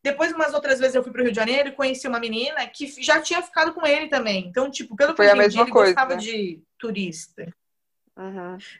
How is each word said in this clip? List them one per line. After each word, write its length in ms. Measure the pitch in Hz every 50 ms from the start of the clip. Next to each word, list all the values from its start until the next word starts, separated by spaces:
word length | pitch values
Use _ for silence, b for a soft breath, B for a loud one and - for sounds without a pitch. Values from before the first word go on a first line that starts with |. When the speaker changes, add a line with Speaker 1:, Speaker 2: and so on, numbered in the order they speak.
Speaker 1:
Depois, 300 | - 277 285 277 320 339
umas 220 | 320 320 311 294 285
outras 260 | 294 277 285 269 254
vezes, 160 | 262 262 247
eu 80 | 254 247
fui 80 | 247
pro 100 | - 233 247
Rio 80 | 240
de 40 | 202
Janeiro 340 | 220 220 226 247 277 285 277
e 40 | 269
conheci 340 | - 269 262 262 262 - 269
uma 120 | 240 233
menina 460 | 233 226 220 226 247 285 311 294 247 233
que 180 | - - 294 277
f-, 160 | - 254 262
já 160 | 269 302 311
tinha 200 | 311 - 339 349
ficado 320 | 349 - - 330 320 339 330
com 120 | 349 330
ele 220 | 302 285 302 311 302
também. 400 | 285 262 233 220 202 190 185 180
Então, 240 | 180 247 269 277
tipo, 240 | 269 - 233 - 214
pelo 160 | - 277 294
que 60 | 320 -
Speaker 2:
Foi 80 | 208
Speaker 1:
eu 60 | 202
Speaker 2:
a 40 | 202
Speaker 1:
entendi, 120 | 202 208 208
Speaker 2:
mesma 160 | 220 220 -
Speaker 1:
ele 80 | 262
Speaker 2:
coisa. 220 | - - 208 190 180
Speaker 1:
gostava 220 | 269 262 262 269
de 480 | 220 214 220 226 214 202 180 165 160 _ _ _ _
turista. 760 | - 226 208 202 190 175 160 - - - _ - - 170 175 _ _ _ _ _ _ _ _ _ _ _ _
Speaker 2:
Uhum. 420 | - 190 190 196 190 180 175 180 190 196 B B B